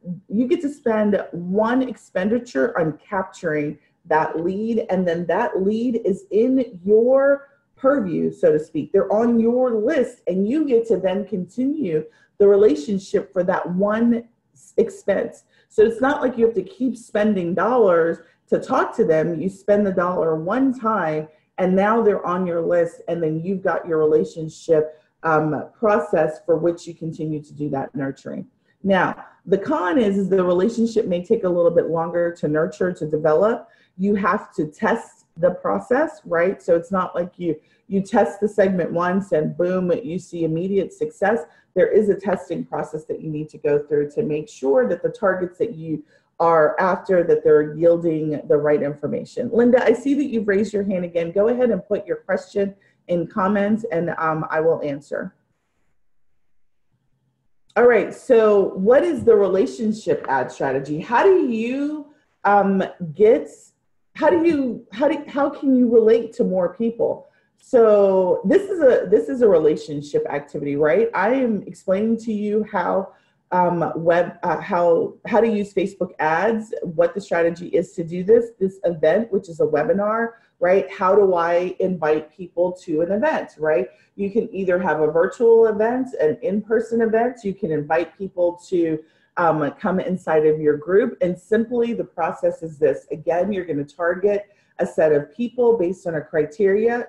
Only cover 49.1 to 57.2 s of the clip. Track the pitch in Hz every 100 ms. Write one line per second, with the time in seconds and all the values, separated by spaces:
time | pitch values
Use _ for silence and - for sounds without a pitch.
49.1 | 143 - - 240 220 247 247 - - 277
50.1 | 285 277 220 208 196 214 202 196 180 175
51.1 | 170 170 190 214 247 240 190 - 202 -
52.1 | - - 185 - 202 196 196 _ _ -
53.1 | 175 165 214 190 208 202 214 - 165 139
54.1 | - 160 156 - 156 160 165 147 143 -
55.1 | - 185 _ _ _ _ _ _ _ _
56.1 | _ _ _ _ _ _ _ _ _ _
57.1 | _